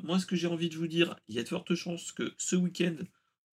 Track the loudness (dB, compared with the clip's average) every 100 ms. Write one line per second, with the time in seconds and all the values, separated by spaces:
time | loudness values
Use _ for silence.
0 | 0 0 2 0 2 0 -2 -2 0 2
1 | 2 0 -6 -6 -2 -4 0 -2 0 -6
2 | -8 -6 -6 -4 0 2 2 2 0 0
3 | -8 _ _ _ _